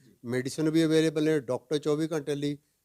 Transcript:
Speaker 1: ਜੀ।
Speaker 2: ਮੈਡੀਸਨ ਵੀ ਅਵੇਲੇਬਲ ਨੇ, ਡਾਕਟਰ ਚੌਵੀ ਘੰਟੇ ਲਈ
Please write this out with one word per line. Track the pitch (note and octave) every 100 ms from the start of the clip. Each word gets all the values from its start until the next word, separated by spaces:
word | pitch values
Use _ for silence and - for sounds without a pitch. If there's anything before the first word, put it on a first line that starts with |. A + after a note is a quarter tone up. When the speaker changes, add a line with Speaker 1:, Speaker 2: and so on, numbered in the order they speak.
Speaker 1:
ਜੀ। | - _
Speaker 2:
ਮੈਡੀਸਨ | A#2 B2+ C3 - D#3
ਵੀ | D#3+
ਅਵੇਲੇਬਲ | D#3+ D#3+ D#3+ D#3
ਨੇ, | D#3 D#3
ਡਾਕਟਰ | A#2+ B2 - D3+
ਚੌਵੀ | D#3 D3+ D#3+
ਘੰਟੇ | D#3+ C#3+
ਲਈ | C#3+ C#3+ C#3+ _ _